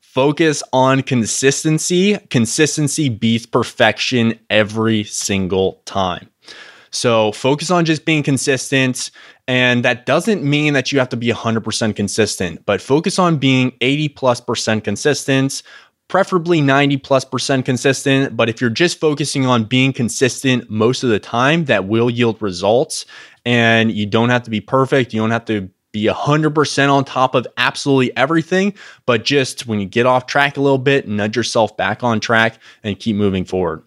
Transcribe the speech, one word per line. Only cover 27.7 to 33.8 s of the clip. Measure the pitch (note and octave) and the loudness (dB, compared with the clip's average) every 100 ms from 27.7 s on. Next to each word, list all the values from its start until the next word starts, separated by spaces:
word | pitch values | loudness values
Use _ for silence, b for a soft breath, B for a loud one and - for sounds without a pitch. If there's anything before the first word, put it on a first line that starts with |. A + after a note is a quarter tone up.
| - C#3+ C3+ B2+ - | -2 0 2 2 0
everything. | C3+ E3 D#3 F#3 G3 G3 B B - | 0 0 0 0 0 -4 B B -2
But | A#2 G#2 | -2 0
just | C#3+ C3 - A#2+ | 0 -2 -6 -6
when | G#2+ | -4
you | G2 | -2
get | A#2 B2 | 0 2
off | B2+ B2 | 2 0
track | C#3+ C#3 - | 0 0 0
a | |
little | C#3 C3+ | 0 2
bit, | C3 C#3 - | 2 0 0
nudge | G#2 G#2+ A#2 | -2 -2 -2
yourself | A2 A#2+ G#2+ - | -2 0 0 0
back | F#2+ A2 | -4 -2
on | B2 A2 | -2 -2
track | - A2+ A2+ - B B | 0 2 2 -2 B B
and | A2 F#2+ | -8 -6
keep | - G#2 | -4 0
moving | G#2 F#2+ F2 | 0 0 -2
forward. | F#2 E2+ D#2+ | -2 -2 -6